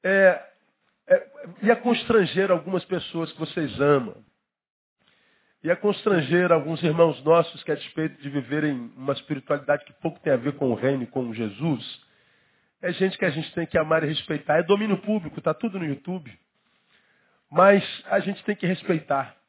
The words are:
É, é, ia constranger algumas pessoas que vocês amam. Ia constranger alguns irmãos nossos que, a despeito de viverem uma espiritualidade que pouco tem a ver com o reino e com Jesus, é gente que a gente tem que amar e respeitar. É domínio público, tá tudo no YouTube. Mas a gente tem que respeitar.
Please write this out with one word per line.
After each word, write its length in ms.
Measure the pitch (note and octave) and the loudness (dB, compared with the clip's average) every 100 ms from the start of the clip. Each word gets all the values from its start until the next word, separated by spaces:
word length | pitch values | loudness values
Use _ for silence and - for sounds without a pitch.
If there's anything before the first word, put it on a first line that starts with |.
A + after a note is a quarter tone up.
É, 420 | F#3 G3 F#3+ E3+ - _ _ _ _ _ - | 2 6 6 4 -8 _ _ _ _ _ 2
é, 200 | F3+ - - E3+ F3 | 2 2 -18 -20 -4
ia 140 | G3+ A#3 | 0 2
constranger 720 | A#3+ A#3 - A3+ E3+ F#3 G3 | 2 -2 2 2 2 0 0
algumas 340 | F3 E3+ F3+ | 0 0 -6
pessoas 460 | - F3+ - E3+ D#3+ | -4 -8 -6 -8 -8
que 80 | - | -8
vocês 420 | D#3+ - C#3+ G#2 | -8 -6 -6 0
amam. 360 | C#3+ C#3 A2+ - _ _ _ _ _ _ _ _ _ _ _ _ _ _ | 4 4 2 -12 _ _ _ _ _ _ _ _ _ _ _ _ _ _
Ia 140 | D#3 F3 | -2 0
constranger 760 | G#3 G3 G#3+ F#3 C3 E3+ F3+ | 0 0 2 0 2 2 4
alguns 320 | E3 C#3+ D#3+ | 2 2 -2
irmãos 400 | E3+ D#3 E3+ C3+ | -2 4 4 4
nossos 400 | C#3+ E3 E3 - | 4 4 4 -6
que, 80 | - | -8
a 60 | D3 | -6
despeito 440 | - - D#3+ - | -6 -6 -6 -6
de 80 | C#3 | -8
viverem 640 | C#3+ A#2+ D3 D3+ C3 A#2 C3 | -6 -4 -2 -2 -4 -10 -8
uma 160 | C3+ | -6
espiritualidade 720 | C3+ - C#3+ - C#3+ C#3 D3 | -6 -6 -10 -4 -4 0 -2
que 80 | - _ | -2 _
pouco 160 | E3+ D#3+ | -8 -6
tem 140 | D#3 | 0
a 40 | B2+ | 0
ver 180 | C3+ | -2
com 180 | C#3 C3+ | -2 -2
o 20 | |
reino 300 | G#2+ C3 C#3 | 0 -2 -2
e 20 | A#2+ | -4
com 260 | C3+ A#2+ | -6 -6
Jesus, 720 | A2 A2 G2 D#3+ B2+ - - _ _ _ _ _ _ _ _ | -6 -8 -4 -4 -4 -6 -18 _ _ _ _ _ _ _ _
é 100 | F3+ | -8
gente 240 | F3 F#3+ - | -2 -2 0
que 80 | |
a 60 | F#3 | -2
gente 240 | C#3 D#3 | -2 -8
tem 120 | - E3 | -8 -2
que 120 | F3 | -2
amar 240 | D#3 D#3+ | 2 0
e 60 | D3+ | 0
respeitar. 500 | D3+ - D3+ - D#3 | -6 -6 -8 0 0
É 60 | |
domínio 340 | E3 G3+ G#3+ G3 | 2 0 2 -2
público, 420 | G#3 G#3+ D#3 - | -2 -4 -4 -6
tá 140 | D#3+ | -4
tudo 240 | D#3 A#3 F#3+ | -4 -6 -6
no 60 | |
YouTube. 520 | D#3+ C3+ - F#3 C3+ F#2+ _ _ _ _ _ _ _ _ _ _ _ | -6 -6 -8 -10 -12 -20 _ _ _ _ _ _ _ _ _ _ _
Mas 360 | D3+ F#3+ G3 - - - | 6 6 6 2 -14 -2
a 120 | D3+ | -2
gente 240 | E3 G3+ | -2 -6
tem 140 | - G#3 | -6 -4
que 100 | F3+ | -4
respeitar. 680 | F3+ - E3 - C#3 B2+ _ | -4 -2 -4 0 -4 -4 _